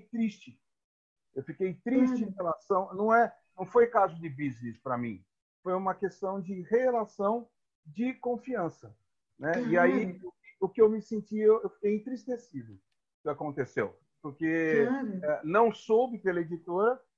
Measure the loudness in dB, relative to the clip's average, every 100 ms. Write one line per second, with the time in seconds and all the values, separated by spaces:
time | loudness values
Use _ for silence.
0 | -4 -2 -2 -4 -14 -20 _ _ _ _
1 | _ _ _ -12 -10 -6 -6 -6 -2 2
2 | 2 0 -4 -4 -6 -4 -2 0 0 -2
3 | 4 4 4 -2 _ -12 2 4 6 4
4 | 2 0 -10 -6 -6 -6 -10 -10 -6 -4
5 | -4 -8 -14 _ _ _ -4 -2 -2 -4
6 | -6 -6 -6 -6 -6 -8 0 2 4 2
7 | -2 -2 0 0 -4 _ _ _ -14 -6
8 | -4 -4 -4 -4 -4 -4 -4 -6 -16 -20
9 | _ _ _ -8 -2 -2 2 4 4 4
10 | 0 -6 -14 -18 -20 -6 -2 4 4 4
11 | -4 -6 -4 2 4 4 2 -4 -2 -2
12 | -4 -10 -8 -10 -10 -14 -14 -18 _ _
13 | _ _ -8 -6 -6 -4 -4 -4 -4 -6
14 | _ _ -16 -6 -2 0 2 2 2 0
15 | -4 -4 -4 -4 0 4 4 2 2 2
16 | 2 -2 -2 -2 -4 -8 -6 0 0 -2
17 | _